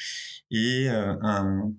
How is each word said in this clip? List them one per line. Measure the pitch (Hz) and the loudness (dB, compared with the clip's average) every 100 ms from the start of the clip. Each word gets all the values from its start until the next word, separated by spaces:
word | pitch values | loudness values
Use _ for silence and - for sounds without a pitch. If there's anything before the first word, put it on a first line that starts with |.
| - - - - - | -10 -8 -10 -14 -4
Et, | 113 120 127 131 | 0 2 2 2
euh, | 110 101 98 | 2 0 0
un | 107 101 98 98 107 | 0 2 2 0 -2